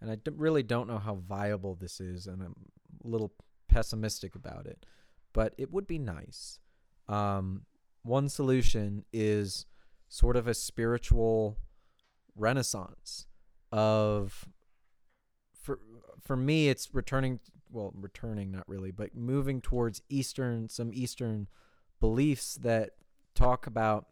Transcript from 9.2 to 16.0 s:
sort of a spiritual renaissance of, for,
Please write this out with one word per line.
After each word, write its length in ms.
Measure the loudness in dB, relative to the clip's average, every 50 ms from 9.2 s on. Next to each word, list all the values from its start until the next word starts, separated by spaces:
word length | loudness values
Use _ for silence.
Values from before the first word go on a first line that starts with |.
| 2 2 2 2 0 -2 -6 -8 -12 -14 -20 -20 -20 -20 -20 -20 _ _
sort 280 | 2 4 6 6 6
of 100 | 4 0
a 80 | 0 -2
spiritual 1040 | -4 -6 -8 -4 -2 0 0 0 0 2 4 4 6 6 4 4 2 2 0 -2 -6 -10 -10 -14 _ _ _ _ _ _ _ _ _ _ _ -6
renaissance 880 | 0 0 2 2 2 0 -2 -4 -6 -8 -10 -16 -18 -18 -16 -16 -14 -16 -18 -20 -20 -20 -20 _ _ _ _
of, 800 | 2 4 4 6 6 4 4 4 2 0 -2 -4 -6 -10 -14 -16 -18 _ _ _ _ _ _ _ _ _ _ _ _ _ _ _ _ _ _ _ _
for, 240 | -12 -8 -8 -8 -8 -10 -16 -20 -20